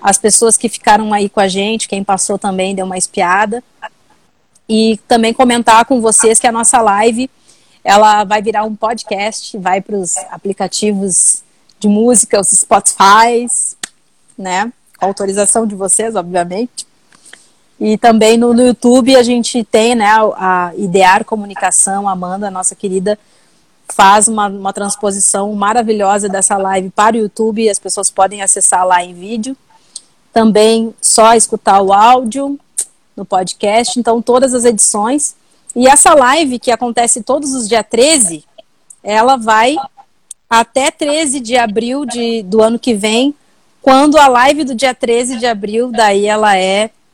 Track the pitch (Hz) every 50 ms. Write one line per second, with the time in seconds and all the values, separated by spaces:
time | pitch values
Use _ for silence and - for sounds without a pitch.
0 | - 202 196 - - 214 202 - 233 226 220 - - 220 - - - 214 214 208
1 | 214 214 214 208 202 196 - 220 196 196 185 196 196 214 226 220 - - 202 196
2 | 196 - 196 185 - - 202 190 - 202 185 185 185 190 196 190 185 190 185 185
3 | - - - 202 185 175 180 196 214 208 220 254 - _ _ _ - - _ _
4 | _ _ _ _ _ _ _ _ _ _ _ _ _ - 220 220 220 220 220 208
5 | _ - 247 226 220 226 233 - 262 240 240 240 226 - 220 226 233 - 269 247
6 | 220 226 208 - - 220 226 - - 247 226 226 233 - - 240 233 214 196 202
7 | 220 240 226 233 254 - _ _ _ _ _ _ _ _ _ _ - - 196 208
8 | 214 214 214 208 208 185 214 214 202 226 208 208 214 220 214 - - 220 240 220
9 | - - 208 190 202 220 214 - - - - 208 180 185 185 196 190 - 208 196
10 | 180 165 - - - - - 175 - 196 190 - 196 180 - - 214 214 208 190
11 | 196 190 175 - - - - - - _ _ _ _ _ _ - - 208 202 208
12 | 226 240 247 - - - - 202 185 - - - - - 220 196 - - - -
13 | 196 196 202 220 226 240 240 233 240 233 - - - - - _ - - _ _
14 | _ _ _ _ _ _ _ - 190 185 180 185 214 233 - _ _ _ _ -
15 | 185 190 196 - 202 196 196 202 202 202 - 226 226 214 202 185 196 185 - -
16 | 220 226 220 190 175 175 180 180 175 175 180 202 247 247 _ - - _ _ _
17 | _ _ _ _ _ - - - _ _ _ _ _ _ _ - 214 214 214 202
18 | - 240 226 220 220 220 233 233 240 240 233 233 254 247 226 - - 240 247 262
19 | 240 254 262 254 240 233 247 240 226 - - 247 214 - - 220 220 233 247 233
20 | 208 202 214 214 220 202 - - 190 185 185 180 180 175 170 - 208 185 175 190
21 | 185 180 190 214 226 - 226 214 202 202 196 - 196 185 180 - - 196 196 196
22 | 202 202 190 185 180 180 185 196 208 202 185 185 185 - - - - 196 185 190
23 | 185 208 208 - _ _ _ _ _ _ _ _ _ _ _ _ _ - - -
24 | 202 190 202 214 208 226 220 214 208 202 196 202 190 190 202 - 208 202 202 -
25 | - 202 196 196 - - - 196 202 208 214 202 202 202 220 247 226 220 214 208
26 | 202 190 202 208 202 202 190 190 190 - 208 196 190 190 190 190 185 190 - -
27 | - - 226 240 214 208 - - 220 220 214 214 226 214 196 - - 190 - -
28 | 196 - - - 190 190 202 202 196 196 - 202 185 - - 180 180 185 180 180
29 | 180 180 180 175 180 202 233 226 214 262 269 - _ _ _ _ _ _ - -
30 | _ _ _ _ _ _ - 233 220 226 190 208 214 220 226 226 226 226 - _
31 | - - - - 220 226 233 226 - - 226 214 - 220 196 196 196 190 196 202
32 | 214 240 254 254 262 220 208 269 277 277 285 277 _ _ _ - - - _ _
33 | _ _ _ - 196 - 196 185 185 180 - - - 202 208 226 240 233 - 247
34 | 220 233 226 240 214 - 240 254 269 262 247 247 233 247 226 202 - - - 208
35 | 208 233 269 294 - - - _ _ _ _ _ _ - - 240 247 254 277 302
36 | - 381 330 294 247 247 269 320 330 269 247 233 - 254 226 - 254 240 226 240
37 | 240 233 - 254 202 - 254 311 285 277 262 262 226 196 233 220 208 _ - 220
38 | 254 302 320 285 214 175 170 151 - _ _ _ - _ _ _ _ _ - _
39 | - 202 208 214 226 254 269 247 220 220 220 214 226 262 302 - - - _ _
40 | - _ _ _ _ - - _ _ - 233 226 233 - - 262 269 311 - -
41 | 320 285 294 311 330 277 254 294 240 214 247 247 233 220 196 220 233 240 262 285
42 | 294 233 226 240 233 233 233 226 202 180 202 220 214 226 233 226 - 262 226 202
43 | 202 214 214 233 262 294 285 _ _ _ _ _ _ _ _ _ - 277 262 262
44 | 285 302 285 311 285 269 247 240 247 277 302 294 311 254 262 220 269 262 247 -
45 | - 226 233 240 254 247 262 226 240 240 226 202 208 208 208 226 247 254 226 233
46 | 220 208 202 196 202 208 214 214 220 208 196 185 185 190 190 202 220 226 _ _
47 | _ _